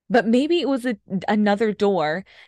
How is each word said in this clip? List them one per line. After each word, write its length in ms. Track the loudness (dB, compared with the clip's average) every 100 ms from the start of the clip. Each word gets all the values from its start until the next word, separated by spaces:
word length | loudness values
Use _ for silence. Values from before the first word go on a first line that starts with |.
| -2
but 160 | 0 2
maybe 340 | 2 2 0
it 80 | 0
was 160 | -2
a, 140 | -4 -6 -6 -6 -2
another 460 | 0 2 2 0
door 520 | 0 0 2 0 -4 -10 -20